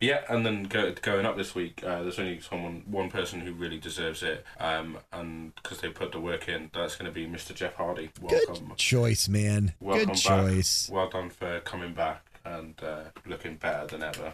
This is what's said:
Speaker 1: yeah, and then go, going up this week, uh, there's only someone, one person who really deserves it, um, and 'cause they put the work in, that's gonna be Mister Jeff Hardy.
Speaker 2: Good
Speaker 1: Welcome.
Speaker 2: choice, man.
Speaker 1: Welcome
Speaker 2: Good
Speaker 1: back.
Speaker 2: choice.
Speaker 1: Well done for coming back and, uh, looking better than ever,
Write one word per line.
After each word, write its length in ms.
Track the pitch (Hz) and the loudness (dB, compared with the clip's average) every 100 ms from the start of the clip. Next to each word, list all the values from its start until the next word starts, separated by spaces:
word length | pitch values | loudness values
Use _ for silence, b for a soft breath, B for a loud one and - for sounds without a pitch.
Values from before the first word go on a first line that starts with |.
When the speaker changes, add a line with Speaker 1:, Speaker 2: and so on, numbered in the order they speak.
Speaker 1:
yeah, 220 | 123 143 - | 2 2 2
and 180 | 117 113 | 2 2
then 180 | 104 | 0
go, 280 | 98 110 95 - | 0 2 2 0
going 240 | - 98 107 | 2 4 2
up 120 | 98 | 0
this 180 | 92 90 | -2 -2
week, 260 | 85 - 92 | -4 -4 -4
uh, 160 | 87 | -2
there's 180 | 90 98 | -2 -2
only 220 | 95 85 | -4 -4
someone, 420 | - 87 87 85 98 | -6 -6 -6 -8 -4
one 240 | 101 90 | -2 -2
person 300 | 95 87 90 | -2 -4 -4
who 140 | 90 | -8
really 240 | 85 85 80 | -6 -6 -8
deserves 440 | 82 82 82 78 | -8 -4 -4 -2
it, 200 | 85 78 - B | -4 -4 -8 B
um, 380 | 80 80 80 80 - | -2 -2 -4 -10 -10
and 400 | 87 85 80 80 - | -10 -8 -8 -12 -12
'cause 160 | - 90 | -12 -8
they 80 | 82 | -8
put 240 | - 80 | -4 -6
the 80 | 82 | -4
work 300 | 85 82 - | -4 -4 -4
in, 200 | 87 80 | -6 -4
that's 240 | 90 80 - | -4 -4 -4
gonna 140 | 87 | -6
be 140 | 80 82 | -6 -6
Mister 260 | 85 - | -8 -10
Jeff 220 | - 92 - | -6 -6 -2
Hardy. 340 | 85 85 80 - | -4 -4 -8 -6
Speaker 2:
Good 220 | 87 - - | 2 4 4
Speaker 1:
Welcome. 240 | 85 - - | 0 -6 0
Speaker 2:
choice, 540 | - 123 117 107 - | 4 6 6 6 4
man. 440 | 104 104 104 101 - | 4 6 6 4 2
Speaker 1:
Welcome 280 | 98 98 208 | 2 4 4
Speaker 2:
Good 60 | 92 | 4
Speaker 1:
back. 20 | |
Speaker 2:
choice. 680 | - 95 95 92 90 - - | 6 8 8 6 4 4 2
Speaker 1:
Well 160 | 95 92 | 0 0
done 220 | 92 90 | -2 -6
for 320 | - 90 87 | -4 -4 -4
coming 320 | - 92 87 | -4 -6 -4
back 320 | 85 87 - - - | 0 0 -2 -10 -14
and, 300 | 92 85 80 80 | -10 -10 -10 -8
uh, 200 | 80 78 80 - 87 | -8 -6 -10 -14 -10
looking 280 | 87 - 78 | -8 -8 -4
better 300 | 95 - 82 | -2 -2 -4
than 160 | 78 | -6
ever, 320 | 78 - - | -6 -6 -8